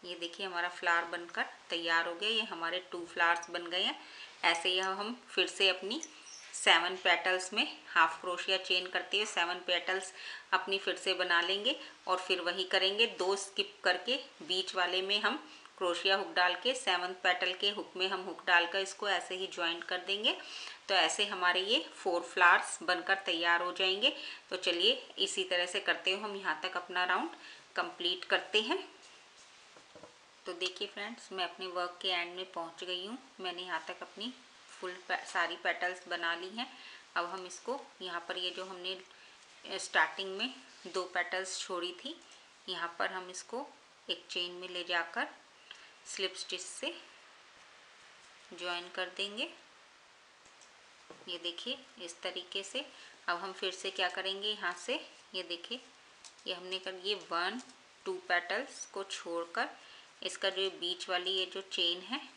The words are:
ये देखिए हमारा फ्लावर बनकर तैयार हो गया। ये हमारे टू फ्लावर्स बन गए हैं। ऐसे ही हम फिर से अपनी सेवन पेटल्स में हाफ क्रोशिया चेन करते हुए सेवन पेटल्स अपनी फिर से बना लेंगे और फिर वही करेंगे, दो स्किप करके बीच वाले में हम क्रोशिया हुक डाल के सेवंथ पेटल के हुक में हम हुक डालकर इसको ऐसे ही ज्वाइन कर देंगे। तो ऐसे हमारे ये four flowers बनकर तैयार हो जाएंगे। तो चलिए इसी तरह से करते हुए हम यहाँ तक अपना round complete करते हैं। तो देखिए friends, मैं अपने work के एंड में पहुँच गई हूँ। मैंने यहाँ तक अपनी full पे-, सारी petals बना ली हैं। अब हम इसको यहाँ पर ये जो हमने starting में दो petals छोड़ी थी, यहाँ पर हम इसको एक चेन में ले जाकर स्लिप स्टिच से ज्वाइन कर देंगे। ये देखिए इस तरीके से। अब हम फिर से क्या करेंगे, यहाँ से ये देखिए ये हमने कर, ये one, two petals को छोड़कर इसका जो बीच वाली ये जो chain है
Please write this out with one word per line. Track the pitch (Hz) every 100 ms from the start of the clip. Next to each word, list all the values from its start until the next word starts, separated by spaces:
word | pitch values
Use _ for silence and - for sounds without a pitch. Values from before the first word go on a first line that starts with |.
ये | 180 175
देखिए | 170 - 190
हमारा | 175 180
फ्लावर | - 175 170 170
बनकर | 170 170 - 262 - -
तैयार | 170 165 165 170
हो | 170
गया। | 202
ये | 226
हमारे | 220 170 165 180 180
टू | 180 170
फ्लावर्स | - 170 170 -
बन | 175 175
गए | 175
हैं। | 220 302 - - - - 170
ऐसे | 170 185
ही | 185
हम | 190 190 208 247 -
फिर | - 170
से | - 196
अपनी | 180 190 277 - - - - -
सेवन | - - 170 175 185
पेटल्स | 185 170 185 180 -
में | 214 262 - -
हाफ | 175 165 -
क्रोशिया | 180 180 190 190
चेन | 185 180 180
करते | 180 175 196
हुए | 214
सेवन | - 170 180 175
पेटल्स | 175 175 190 185 - - - -
अपनी | 185 190 196
फिर | 196 175
से | 190 180
बना | 180 170
लेंगे | 175 196 226 311 - - -
और | 180
फिर | - 180
वही | 175 180 185
करेंगे, | 190 190 208 233
दो | - 185 196
स्किप | - - 196 -
करके | 190 180 233 277 - -
बीच | 160 185 185 185
वाले | 175 185
में | 190 208
हम | 208 294 - - - -
क्रोशिया | 180 170 190 196
हुक | 170
डाल | - 147 147
के | 247 262
सेवंथ | - 180 180 185
पेटल | 185 180 180
के | 180 202
हुक | 208 - 185
में | 190
हम | 190
हुक | 185 165 -
डालकर | 175 170 196
इसको | 190 - 208
ऐसे | 180 - 185
ही | 190
ज्वाइन | 185 170 170
कर | - 180
देंगे। | 175 202 240 381 - - - - -
तो | 190
ऐसे | 165 - 202
हमारे | 196 180 180
ये | 190 269 -
four | - 190 170
flowers | 170 - 175 202 - -
बनकर | 165 175 170 196 -
तैयार | 170 170 170
हो | 180
जाएंगे। | 180 190 196 254 294 - - -
तो | 180
चलिए | 185 170 202 262 - -
इसी | 196 - 185
तरह | 180 180
से | 208
करते | 196 160 185
हुए | 196
हम | 214 196
यहाँ | 185 156
तक | 185 180
अपना | 180 180 180
round | 185 320 - - - - -
complete | 175 - 175 180 -
करते | 180 - 214
हैं। | 220 381 - - - - - - - - - - - - - - - - -
तो |
देखिए | 175 185 180 202
friends, | - 208 233 -
मैं | 190 175
अपने | 180 185
work | 175 175 175
के | 190
एंड | 175 175 180
में | 185
पहुँच | 175 165 -
गई | 180 180 190
हूँ। | 254 - -
मैंने | 185 175
यहाँ | 185 165 -
तक | 180
अपनी | 175 - 233 254 - - -
full | - 185 180 -
पे-, | 185 -
सारी | 185 170 175
petals | 185 175 180 180 180
बना | 175 170 170
ली | 185
हैं। | 220 247 - - - - -
अब | 175
हम | 190 180
इसको | - - 262 - -
यहाँ | 185 170 170
पर | 185
ये | 180
जो | 180 185
हमने | 180 185 185 - - - - - - 151 190
starting | - 185 160 - 196 190
में | 247 - - - 185
दो | 190 180
petals | 180 175 185 190 -
छोड़ी | - 180 175 180
थी, | 277 330 - - - - -
यहाँ | 175 170 -
पर | 190
हम | 185 180
इसको | 180 - 240 294 - - - -
एक | 175 -
चेन | 185 175
में | 180 185
ले | 180 175
जाकर | 175 170 233 302 - - - - - - - -
स्लिप | - 190 185
स्टिच | - 180
से | - - 294 339 - - - - - - - - - - - - - - -
ज्वाइन | 170 175 175 180
कर | 185 180 180
देंगे। | 202 214 330 - - - - - - - - - - - - - - - - - 185
ये | 175
देखिए | 175 170 240 262 - -
इस | 180 -
तरीके | 185 185 180 196
से। | 190 254 294 - - - -
अब | 175
हम | 196
फिर | 190 190
से | 185 190
क्या | 190 180
करेंगे, | 190 190 196 208
यहाँ | 208 180 180
से | - 302 - - - 190
ये |
देखिए | 175 170 - 247 - - - - - - -
ये |
हमने | 180 185 185
कर, | 190 185
ये | 190 202
one, | 160 170 180 233 - - - - -
two | 185 -
petals | 175 175 202 269 - -
को | 196 196
छोड़कर | - 175 170 170 220 294 - - - - -
इसका | 185 - 196
जो | 185 190
बीच | 165 175 180 -
वाली | 180 180
ये | 190 180
जो | 190
chain | 190 - 175 175
है | 185 277 -